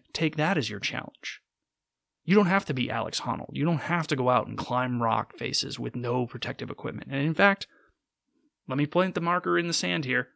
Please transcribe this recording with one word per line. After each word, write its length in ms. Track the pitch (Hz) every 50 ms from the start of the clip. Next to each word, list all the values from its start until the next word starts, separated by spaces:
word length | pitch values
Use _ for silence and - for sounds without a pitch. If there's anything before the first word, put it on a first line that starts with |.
| _ _ -
take 240 | - 165 156 - 156
that 200 | 151 175 196 160
as 120 | 113 104
your 100 | 104 98
challenge. 600 | - - - - - - _ - - - - - _ _ _ _ _ _ _ _ _ _ _ _ _ _ _ _ -
You 120 | 156 190
don't 100 | 208 202
have 200 | 170 190 196 -
to 80 | - 135
be 160 | 127 120 -
Alex 320 | 120 117 107 - - -
Honnold. 300 | - 123 113 - - -
You 140 | 127 135 143
don't 120 | 170 170 135
have 300 | - - 170 170 151 -
to 80 | 151
go 140 | 131 123 123
out 180 | 127 113 - 101
and 100 | 107 107
climb 440 | - - 123 123 127 123 123 117
rock 340 | 117 113 110 110 - - -
faces 420 | - 120 135 139 - - 143 - -
with 200 | - - - 123
no 280 | 120 120 120 127 123
protective 440 | 117 - - - 127 - - 120 107
equipment. 400 | - - - - - - - -
And 100 | 139 139
in 120 | 143 160 156
fact, 340 | - 196 202 196 - - _ _ _ _ _ _ _ _ _ _ _ _ _ _ _ _ _ _ _ - -
let 80 | 131 139
me 80 | 147
plant 300 | 143 - 175 185 185 -
the 60 | 180
marker 360 | 170 170 175 180 180 180 175 175
in 100 | 170 170
the 60 | 165
sand 320 | - 180 180 175 170 143
here. 240 | 127 127 123 127 - _